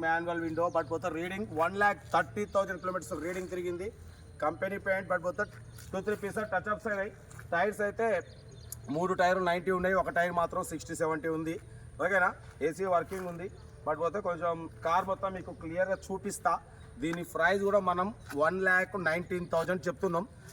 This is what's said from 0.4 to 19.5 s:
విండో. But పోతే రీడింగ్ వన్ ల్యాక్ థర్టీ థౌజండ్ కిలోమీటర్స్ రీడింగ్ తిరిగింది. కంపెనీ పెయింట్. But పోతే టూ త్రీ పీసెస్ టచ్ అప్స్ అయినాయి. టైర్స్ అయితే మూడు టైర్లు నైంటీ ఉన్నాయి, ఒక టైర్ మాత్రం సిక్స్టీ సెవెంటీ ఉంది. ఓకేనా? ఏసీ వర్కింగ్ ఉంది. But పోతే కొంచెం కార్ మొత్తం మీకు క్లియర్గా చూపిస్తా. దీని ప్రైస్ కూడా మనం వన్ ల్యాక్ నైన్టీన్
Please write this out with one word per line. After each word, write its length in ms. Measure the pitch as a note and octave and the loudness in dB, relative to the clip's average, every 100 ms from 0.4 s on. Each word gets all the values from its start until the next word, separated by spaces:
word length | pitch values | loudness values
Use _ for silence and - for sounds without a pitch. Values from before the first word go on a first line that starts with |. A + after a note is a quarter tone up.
| E3 | 0
విండో. 240 | D#3+ F3 E3+ | 2 2 2
But 100 | - | 2
పోతే 220 | E3 F3+ D#3+ | 0 -2 -2
రీడింగ్ 260 | F3+ F#3+ A3 D#3 | -4 -4 -4 2
వన్ 120 | E3+ G3 | 2 4
ల్యాక్ 240 | G#3 G3+ - F3 | 4 2 0 0
థర్టీ 280 | F3 G#3 G#3 G3 | 2 -2 0 2
థౌజండ్ 260 | F#3+ F3+ | 0 -2
కిలోమీటర్స్ 300 | F#3 F3+ - D#3+ E3 | -4 -4 -4 -6 -4
రీడింగ్ 240 | F#3 F3+ | -4 -4
తిరిగింది. 360 | F3+ F3+ F3 G3+ - - - - - D3 | -4 -4 -4 -6 -10 -14 -18 -18 -2 -2
కంపెనీ 320 | E3 F#3+ G3 G3 | 0 -2 -2 0
పెయింట్. 200 | F#3+ F#3 | 0 0
But 100 | F3+ F3 | 0 0
పోతే 160 | F3+ G#3 - - - - | -2 -4 -6 -16 -16 -8
టూ 80 | F#3+ G3 | -4 -2
త్రీ 80 | G#3 | -2
పీసెస్ 260 | G3+ A3 G#3 F#3 | -2 -4 -2 -2
టచ్ 180 | G#3 | 0
అప్స్ 160 | - A3 | -2 -2
అయినాయి. 200 | G3+ G#3 - - - - | -2 -2 -6 -16 -16 -2
టైర్స్ 280 | E3+ G#3 G#3 G#3 | 2 2 2 0
అయితే 180 | G3 A3+ F#3 - - - - - - - | 2 2 2 -2 -10 -18 -18 -14 -12 -4
మూడు 180 | D3 F3+ F#3 | 0 2 4
టైర్లు 240 | F3 F#3 F3+ | 6 6 4
నైంటీ 220 | F3 F3 F3+ | 2 2 2
ఉన్నాయి, 180 | F3+ F#3+ | 4 4
ఒక 100 | E3 F3 | 4 2
టైర్ 160 | F3 F3 | 2 4
మాత్రం 240 | E3+ E3+ F3 | 2 0 -4
సిక్స్టీ 260 | D#3+ - D#3+ | -6 -6 -2
సెవెంటీ 300 | D#3+ D#3 E3 D#3+ | 0 0 0 -2
ఉంది. 180 | E3 E3+ - - - - | -2 -6 -8 -16 -14 -2
ఓకేనా? 260 | F3 G3 F3+ - - - D3 | 2 4 4 2 -8 -2 -2
ఏసీ 180 | D#3+ F#3+ | 0 2
వర్కింగ్ 340 | E3+ D#3+ F#3+ F3 | 2 2 -4 -6
ఉంది. 160 | E3+ F#3+ - - - D3 | -6 -8 -12 -16 -6 -2
But 100 | D3+ | 0
పోతే 160 | E3+ G3+ G3 | 0 0 -2
కొంచెం 340 | E3+ E3+ E3 E3 - | 0 0 -2 -4 -4
కార్ 220 | E3 F3 F#3+ | 2 2 2
మొత్తం 240 | F#3 G3 F#3+ | -2 -2 -4
మీకు 160 | E3+ E3 | -8 -10
క్లియర్గా 340 | D#3+ E3+ F#3+ F#3 | -6 0 0 0
చూపిస్తా. 480 | - F#3+ G3+ - F3 F3+ - - - - | -4 -6 -6 -2 0 0 -2 -18 -16 -6
దీని 200 | D#3 F3 E3 | -2 -2 -2
ప్రైస్ 300 | D#3 E3+ G3 G3 | 2 4 4 4
కూడా 120 | G3+ F#3 | 4 4
మనం 180 | F3 F#3+ - - C#3+ | 2 0 -4 -6 2
వన్ 160 | D#3 F#3 F#3+ | 2 4 4
ల్యాక్ 280 | F#3 F#3 G3+ E3 | 4 4 0 0
నైన్టీన్ 400 | E3 E3 F3+ F3 | 0 0 -4 0